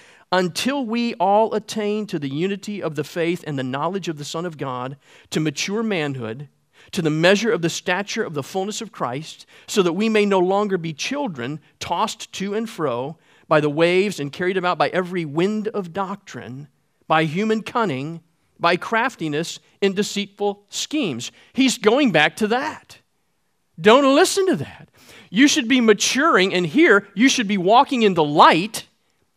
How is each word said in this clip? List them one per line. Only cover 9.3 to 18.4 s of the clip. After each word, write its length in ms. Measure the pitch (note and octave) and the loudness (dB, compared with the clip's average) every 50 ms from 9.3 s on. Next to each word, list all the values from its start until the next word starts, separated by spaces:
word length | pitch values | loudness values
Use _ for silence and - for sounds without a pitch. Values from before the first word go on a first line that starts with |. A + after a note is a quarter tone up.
| - - - _ - - - | -18 -20 -20 _ -20 -20 -14
so 160 | - - G#3+ F3+ | -4 0 2 2
that 100 | F3 D#3 | 2 2
we 160 | F#3+ A3 A3+ | 0 0 2
may 160 | G#3+ G#3 G#3 | 2 2 2
no 140 | G3+ G3 F#3+ | 4 2 2
longer 400 | F3+ F#3 G3 G3+ G#3+ G3+ F#3+ F3+ | 2 2 2 0 0 0 -2 -4
be 160 | E3 E3 D3 | -4 -6 -8
children 680 | - - - C4+ D4 C#4+ A3+ D#3+ B2 A#2 C3 D3+ D#3 _ _ _ _ | -8 -8 -6 -6 -4 -6 -6 -6 -6 -8 -8 -8 -10 _ _ _ _
tossed 540 | - - - F3+ G#3+ A3+ - - - - - | -8 -6 -2 -2 -2 -4 -4 -10 -14 -14 -10
to 220 | - F#3+ G3+ G3 | -8 -8 -6 -4
and 140 | A3 A#3 A3 | -6 -6 -8
fro 500 | - - D#3+ C3+ A#2 A#2+ C3 D3 E3+ _ _ _ _ _ _ | -8 -4 -4 -4 -2 -4 -6 -8 -10 _ _ _ _ _ _
by 140 | - D3+ D3+ | 2 2 2
the 100 | D3 D3+ | 4 2
waves 480 | C#3+ D#3 E3 F3 F3+ F#3 G3+ G#3 - - | 2 2 2 4 4 4 2 0 -2 -4
and 140 | C#3+ C#3+ - | -8 -8 -6
carried 240 | - F3+ F#3 F#3+ | -4 -4 -2 -2
about 220 | F#3 F3 F3+ F3 D3+ | 0 0 -2 0 2
by 100 | D3+ C3+ | 0 0
every 380 | - F3+ F#3 F3 F#3 F3+ E3 | 0 -2 -4 -2 -4 -6 -6
wind 420 | D3 C#3 D#3+ F3+ G3+ G#3+ G#3+ G3 G#3 | -4 -2 0 0 0 0 -2 -4 -4
of 240 | - G#3 F#3 E3+ D#3+ | -6 -6 -8 -6 -6
doctrine, 760 | G3 G3 F3+ G3+ G3+ _ - - B2 F#2+ G#2+ B2+ C3+ D3 - _ _ _ _ _ _ _ | -6 -6 -6 -8 -12 _ -16 -14 -14 -12 -12 -14 -14 -16 -18 _ _ _ _ _ _ _
by 180 | - D#3+ D#3+ D#3+ | 0 2 2 2
human 380 | D#3 D3 F#3 G#3+ A3 A3 A3 - | 0 0 -2 0 0 0 -2 -2
cunning," 600 | - - B3 A3+ F#3 C3+ B2+ C#3 D#3+ E3 E3 _ _ _ _ | -4 -2 -2 -2 0 -2 -4 -6 -8 -10 -12 _ _ _ _